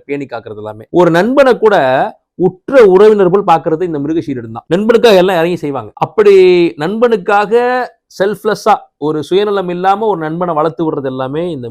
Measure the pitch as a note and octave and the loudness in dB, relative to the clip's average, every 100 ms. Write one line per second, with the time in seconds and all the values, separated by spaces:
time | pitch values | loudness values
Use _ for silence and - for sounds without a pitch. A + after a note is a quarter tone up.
0 | - C#3+ C3+ A#2 A2 G#2+ G#2+ G#2+ A2 E3 | -8 -10 -10 -12 -12 -14 -14 -14 -4 0
1 | F3 E3+ G#3+ C#4 C4 A3+ A3 F#3+ C3 C3 | 2 2 2 2 2 2 2 2 2 0
2 | G3+ - _ - F3+ - - C4+ G3+ F#3 | -2 -8 _ -4 -4 -4 0 4 6 6
3 | G#3+ G#3 F3+ G3+ G3+ C4 E3+ D#3 F3+ D3 | 6 4 2 0 0 0 0 -4 -4 -6
4 | D3 E3 D3+ B2+ A2+ A2+ - F3 A3 A#3 | -6 -6 -6 -8 -12 -14 -4 -2 2 2
5 | A3+ F#3+ F#3 F3 E3+ F3+ D3 C3+ G#2+ - | 4 4 2 0 -2 -4 -6 -8 -10 -8
6 | D3+ - G#3 F#3+ F#3 F3+ E3+ - D#3+ A3 | -4 0 4 6 6 4 2 -2 -6 -2
7 | B3 G#3+ F3+ G#3 G3+ A#3 B3 B3+ A#3+ _ | 0 0 0 -2 0 -2 0 -4 -6 _
8 | _ - G#3 G3+ G#3+ G#3 A3 G3+ - - | _ -6 -4 -4 -4 -2 0 -2 -4 -8
9 | D3 D3+ C#3+ F#3 G#3 G3+ F3 F3 F#3 G3+ | -6 -6 -2 -2 0 -2 -4 -2 -2 0
10 | A3 F3+ D#3 E3 F3+ D3+ D#3+ D#3+ D#3+ D3 | -2 -4 -4 -6 -4 -2 -2 -2 -4 -4
11 | C3+ C3 C3 D3 F3 C#3+ A#2+ | -6 -6 -6 -6 -8 -8 -10